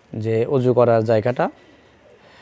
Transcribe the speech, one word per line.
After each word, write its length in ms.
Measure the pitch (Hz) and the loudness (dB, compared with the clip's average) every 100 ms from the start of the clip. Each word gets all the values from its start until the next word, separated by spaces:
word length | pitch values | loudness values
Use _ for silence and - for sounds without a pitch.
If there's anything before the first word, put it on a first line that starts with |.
| _ | _
যে 320 | - 110 113 120 | -10 -4 -2 0
অজু 280 | 139 123 | 0 2
করার 300 | 120 120 117 | 2 4 2
জায়গাটা। 460 | 110 110 120 123 190 - _ _ _ _ _ _ - - | 2 0 0 -4 -4 -6 _ _ _ _ _ _ -20 -20